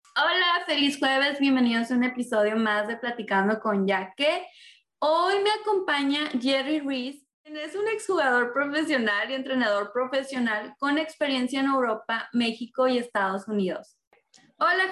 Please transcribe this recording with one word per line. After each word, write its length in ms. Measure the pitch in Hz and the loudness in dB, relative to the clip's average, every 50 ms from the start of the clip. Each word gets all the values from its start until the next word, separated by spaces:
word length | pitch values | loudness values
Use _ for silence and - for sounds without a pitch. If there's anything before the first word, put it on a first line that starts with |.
| _ - - | _ -8 -2
Hola, 480 | 262 294 339 349 370 359 349 349 349 349 | 0 0 2 2 2 2 2 0 0 0
feliz 320 | 339 302 285 285 277 285 - | -2 0 2 2 0 0 0
jueves. 420 | 285 269 269 269 277 294 285 285 | 0 2 2 2 2 0 0 2
Bienvenidos 500 | 277 277 262 254 247 233 226 233 233 - | 2 2 4 4 4 2 2 0 0 0
a 60 | 254 | 0
un 80 | 240 247 | 0 0
episodio 520 | 247 247 247 240 - 226 214 208 214 220 | 0 -2 -4 -6 0 2 2 2 2 2
más 300 | 226 226 214 208 208 208 | 0 0 2 0 0 -2
de 100 | 226 226 | -4 -6
Platicando 600 | 226 254 240 240 240 208 - 196 196 190 208 214 214 | -6 -6 -8 -6 -6 -4 -2 0 2 2 2 0 0
con 260 | - 220 202 196 190 | 0 -2 0 0 2
Yaque. 600 | 196 196 190 98 - - - 285 311 339 359 - - - - - - - _ _ _ _ - | 2 0 0 -2 -6 -6 0 0 0 0 0 -6 -10 -20 -20 -20 -20 -20 _ _ _ _ -2
Hoy 340 | 285 302 320 330 349 370 403 403 | 2 2 4 4 4 2 2 2
me 80 | 392 415 427 427 | 2 2 0 0
acompaña 600 | 427 427 403 370 381 311 294 285 277 277 285 294 302 302 - 240 | 0 0 0 0 2 0 0 0 2 2 0 0 -2 -2 -2 -2
Jerry 400 | 233 269 269 269 254 285 311 302 | 0 2 2 2 0 0 -2 -2
Reese, 460 | 285 277 269 254 247 269 285 - _ _ _ _ | -2 -2 -4 -4 -4 -6 -10 -12 _ _ _ _
quien 140 | _ 302 302 - | _ -14 -12 -10
es 160 | 587 - - | -10 -8 -6
un 120 | 392 415 440 | -4 -2 -2
exjugador 640 | 440 427 - - 381 320 277 262 247 247 240 240 240 | -2 -4 -4 -2 0 2 2 2 2 2 0 0 0
profesional 760 | 269 285 285 285 311 311 - 294 247 226 214 202 208 220 226 | -2 -2 0 0 -2 0 0 0 0 2 0 0 0 -2 -2
y 40 | 269 | -4
entrenador 580 | 262 262 269 262 254 240 214 202 202 208 208 | -6 -4 -2 0 0 2 2 2 0 -2 -2
profesional 840 | - 247 262 254 277 269 262 269 277 247 233 226 214 214 214 - - - | -2 -4 -2 0 -2 -4 -4 -2 -4 -2 -2 -2 -2 -4 -6 -8 -10 -4
con 180 | 277 285 294 | -2 0 0
experiencia 640 | 311 320 311 - - 302 285 269 254 247 247 285 269 | 0 0 -4 -4 -2 -2 0 0 0 0 -2 0 0
en 60 | 269 | 0
Europa, 600 | 277 277 262 247 226 220 220 - - 226 226 - - | 2 2 2 2 0 -2 -4 -4 -4 -4 -4 -4 -2
México 560 | - 240 240 226 226 - 240 - - 262 254 262 | 0 0 0 0 -2 -6 -10 -10 0 2 2 2
y 80 | 254 | 2
Estados 520 | 240 240 - - 208 190 190 190 196 - 220 | 0 -2 -2 -2 -2 0 0 -2 -4 -6 -4
Unidos. 500 | 214 208 190 180 156 - - - _ _ _ _ _ _ _ _ _ - _ _ _ | -2 0 0 0 -2 -6 -10 -16 _ _ _ _ _ _ _ _ _ -20 _ _ _
Hola, 280 | - 302 339 349 370 381 381 | 0 0 2 2 2 0 0